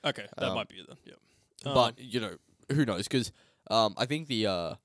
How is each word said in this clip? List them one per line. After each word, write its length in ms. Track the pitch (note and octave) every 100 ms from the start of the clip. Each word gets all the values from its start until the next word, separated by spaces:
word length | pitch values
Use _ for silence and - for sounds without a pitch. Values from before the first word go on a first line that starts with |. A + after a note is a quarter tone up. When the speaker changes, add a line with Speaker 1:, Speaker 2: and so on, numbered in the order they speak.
| D3
Speaker 1:
Okay, 200 | - G2+ -
that 120 | B2+
Speaker 2:
Um, 60 | A2+
Speaker 1:
might 140 | G#2
be 60 | F#2+
it 100 | -
then. 100 | - -
Yeah. 80 | - _ _ _ -
Speaker 2:
But, 140 | D3 C3+
Speaker 1:
Um, 160 | A#2 A#2+
Speaker 2:
you 220 | B2+ A#2+
know, 180 | G#2+ E2+ _ _ -
who 140 | C#3+ B2+
knows? 220 | F#2 -
'Cause, 240 | C3+ A2+ - _ _ -
um, 240 | A2+ G#2+ -
I 80 | B2
think 220 | D3+ D3+
the, 180 | A#2 G#2+
uh, 280 | F#2 E2 -